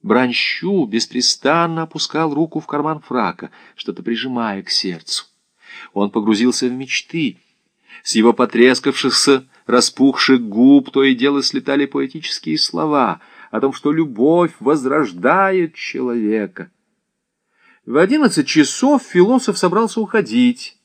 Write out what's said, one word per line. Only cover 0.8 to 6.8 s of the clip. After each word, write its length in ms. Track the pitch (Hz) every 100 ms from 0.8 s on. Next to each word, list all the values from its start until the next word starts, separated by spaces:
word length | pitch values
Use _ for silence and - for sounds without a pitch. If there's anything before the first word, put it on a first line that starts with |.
беспрестанно 1000 | 127 110 - 127 - - 139 165 170 165
опускал 500 | 160 156 - 151 160
руку 260 | 143 160 160
в 60 | -
карман 340 | 147 151 151
фрака, 480 | - 123 98 - - - -
что-то 280 | - - 92
прижимая 600 | 101 117 131 123 113 98
к 60 | 95
сердцу. 560 | - 98 82 - - - _ _ _ - - -
Он 180 | 101 101
погрузился 560 | 117 107 107 123 117 127
в 60 |
мечты. 680 | 127